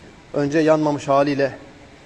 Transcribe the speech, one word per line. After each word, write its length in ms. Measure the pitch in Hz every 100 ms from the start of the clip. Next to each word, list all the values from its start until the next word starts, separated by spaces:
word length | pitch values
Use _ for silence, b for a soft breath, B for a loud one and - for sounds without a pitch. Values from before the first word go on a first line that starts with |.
| B - -
Önce 260 | 147 143 156
yanmamış 480 | 151 156 151 143 143
haliyle 500 | 139 143 139 135 - - - - -